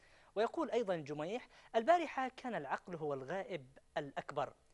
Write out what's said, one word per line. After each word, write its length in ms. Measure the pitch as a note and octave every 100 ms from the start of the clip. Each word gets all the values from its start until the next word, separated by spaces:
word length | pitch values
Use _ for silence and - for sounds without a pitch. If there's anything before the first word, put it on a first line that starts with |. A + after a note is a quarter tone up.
| - - - F#3+
ويقول 360 | A#3 - C4+
أيضًا 240 | A#3+ G3+ F3
جميح: 540 | D3 D3 D#3+ A#3+ - - - A3+
"البارحة 560 | A#3 F4 D4 - C4 -
كان 180 | B3+ F#3+
العقل 400 | C#3 D#3+ - E3+
هو 180 | D#3
الغائب 520 | C3+ C3 F#3+ F#3 E3+ B2+ - - E3
الأكبر، 560 | C#3+ E3+ - C#3+ B2 - _